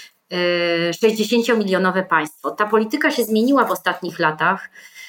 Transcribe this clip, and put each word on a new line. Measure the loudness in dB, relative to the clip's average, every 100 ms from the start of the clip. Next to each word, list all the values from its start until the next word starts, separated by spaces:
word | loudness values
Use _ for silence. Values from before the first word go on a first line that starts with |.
| -20 _ _
y, | -2 0 0 0 0 -2
sześćdziesięciomilionowe | 2 2 2 2 2 2 0 0 0 0 0
państwo. | 0 0 0 -6 -8
Ta | -4 0
polityka | 0 0 0 0
się | 0
zmieniła | 0 2 2 2 2
w |
ostatnich | -2 -4 -4 -6 -2
latach, | -2 0 0 -2 -6 -20 -20 -20